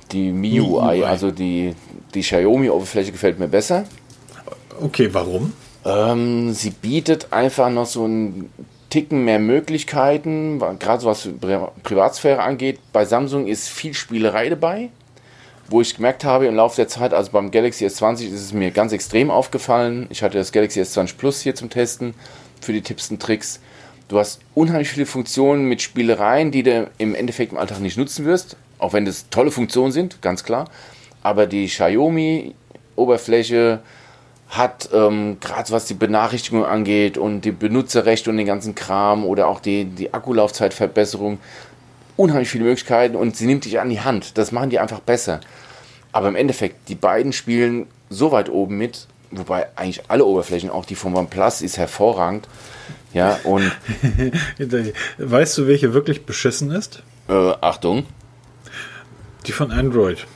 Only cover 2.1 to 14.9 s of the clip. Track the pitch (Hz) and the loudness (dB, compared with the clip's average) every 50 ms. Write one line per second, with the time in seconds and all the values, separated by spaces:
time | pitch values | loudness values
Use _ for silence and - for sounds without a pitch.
2.1 | - 98 90 - 101 87 90 104 120 135 135 117 73 90 95 - - 107 95 104 | -8 -6 -4 0 2 4 4 6 4 4 4 2 2 0 -2 -2 -2 -2 -2 -2
3.1 | 104 - 104 92 87 90 92 76 95 101 107 - 180 185 208 - - - - - | -4 0 0 0 0 0 -2 0 2 0 2 2 -2 -2 -2 -6 -14 -20 -20 -20
4.1 | - - - - - - - - - - - - - - 160 147 - - 120 101 | -20 -20 -20 -20 -20 -20 -18 -18 -20 -20 -20 -18 -10 -6 -6 -4 2 2 2 2
5.1 | 92 92 87 90 90 92 131 202 - - - - - - - 92 98 104 107 117 | 2 -2 -2 -2 -4 -4 -4 -4 -6 -10 -18 -20 -18 -8 -4 -2 0 2 2 2
6.1 | 120 120 120 120 120 117 120 117 110 110 107 107 92 - - 110 139 160 156 160 | 2 0 0 0 0 0 0 -2 -2 -4 -4 -6 -6 -6 -6 -2 -2 -2 2 2
7.1 | 160 156 - - - 107 127 135 - 127 127 123 120 120 120 117 - 117 113 110 | 0 0 0 -2 0 0 0 2 2 2 2 2 2 0 -2 -2 -2 -2 -2 0
8.1 | 113 113 110 101 90 95 90 - - - - - _ _ _ - - 156 151 - | 0 0 -2 -4 -6 -8 -12 -14 -16 -20 -20 -20 _ _ _ -2 -2 -2 0 0
9.1 | 156 139 123 117 110 107 107 110 127 151 156 - 156 151 - - 151 143 131 139 | 0 0 2 2 2 2 4 4 2 2 2 0 -4 -4 -4 -4 0 2 2 4
10.1 | 147 147 151 160 156 156 156 156 151 139 104 85 95 92 - 101 117 117 120 113 | 2 2 0 -4 -4 -2 -2 -2 -2 -2 -2 -4 -4 -4 0 0 0 2 2 0
11.1 | 107 - - 98 71 62 - 92 98 92 90 - - - - - 104 98 95 120 | 0 0 -4 -10 -10 -6 -2 -2 -2 -2 -2 -6 -10 -12 -6 0 4 4 4 4
12.1 | - - - 143 135 123 - 123 139 117 127 135 - - _ _ - 107 104 98 | 2 2 2 2 4 4 2 0 -2 -2 -2 -4 -4 -6 _ _ 2 2 2 4
13.1 | 113 123 143 135 139 143 127 98 110 - - - - - - 160 147 - - - | 2 0 0 0 -2 -4 -2 -2 -4 -6 -6 -10 -10 -10 -10 -8 -8 -8 -8 -6
14.1 | 117 113 110 107 95 110 120 143 170 147 165 170 185 214 247 240 | -2 0 0 0 0 0 0 -2 -2 0 -2 -2 -2 -2 -8 -10